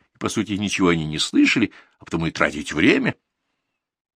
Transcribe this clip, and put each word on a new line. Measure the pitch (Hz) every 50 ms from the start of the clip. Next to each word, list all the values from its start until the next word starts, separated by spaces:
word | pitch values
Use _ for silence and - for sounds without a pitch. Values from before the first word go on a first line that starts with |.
| _ _ _
И, | _
по | - 107
сути, | - 117 95 98
ничего | 101 95 104 95 - - 92 87
они | 87 82 78
не | 78 76 73
слышали, | - - - 135 147 135 - 131 104 - - - - _ _ _
а | -
потому | - - 82 82
и | 107
тратить | - - 76 73 71 76 71 -
время». | 76 78 98 139 202 269 247 160 - - _ _ _ _ _ _ _ _ _ _ _ _ _ _ _ _ _ _ _